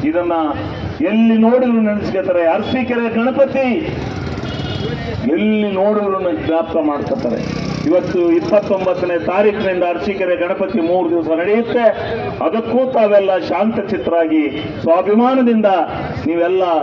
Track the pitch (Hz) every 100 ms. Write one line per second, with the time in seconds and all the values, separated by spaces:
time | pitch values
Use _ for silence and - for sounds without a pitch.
0 | 143 170 175 165 156 139 - - - -
1 | 170 220 226 226 226 247 254 226 214 208
2 | 180 190 185 180 170 185 214 254 240 240
3 | 233 214 240 254 262 269 262 202 151 135
4 | 135 - - - - - - - 214 -
5 | 247 220 226 170 214 214 208 185 202 208
6 | 202 185 180 156 156 165 165 160 151 143
7 | 147 131 120 107 - - - - 147 180
8 | 175 180 170 170 160 202 202 196 185 180
9 | 175 170 - 185 208 196 190 180 175 165
10 | 208 185 180 170 175 190 190 233 165 185
11 | 160 170 156 165 180 220 226 240 226 -
12 | - - 208 185 135 220 226 233 254 240
13 | 208 202 196 185 160 175 214 - 202 180
14 | - 170 160 156 143 107 104 101 107 170
15 | 190 214 240 262 240 226 208 185 151 -
16 | - - 151 170 170 185 175 160